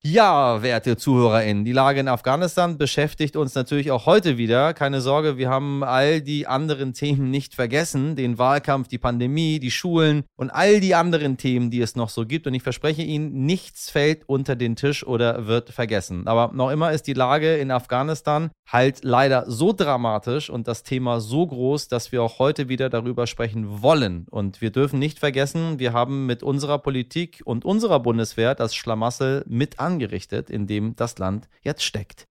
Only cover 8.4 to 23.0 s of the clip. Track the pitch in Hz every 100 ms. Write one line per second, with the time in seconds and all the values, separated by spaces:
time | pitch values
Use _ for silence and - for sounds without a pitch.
8.4 | 127 143 147 139 123 120 127 120 123 151
9.4 | 165 156 127 - 180 165 156 151 - -
10.4 | 131 - 196 208 190 170 170 165 147 127
11.4 | 135 123 120 120 113 - 113 - 113 160
12.4 | 143 127 131 - 151 156 160 151 151 135
13.4 | 135 185 - - - 151 147 156 - 139
14.4 | 135 127 120 117 139 143 - 120 117 117
15.4 | 110 117 - - 117 104 - 90 98 113
16.4 | 120 135 127 151 165 156 - 131 127 151
17.4 | 156 156 135 127 - 123 147 156 - 151
18.4 | 160 _ _ 120 131 139 131 123 139 131
19.4 | 123 113 175 202 151 127 120 107 120 139
20.4 | 147 123 113 117 - 131 123 117 107 139
21.4 | 175 127 127 147 - 123 - 123 117 -
22.4 | 135 151 131 127 131 120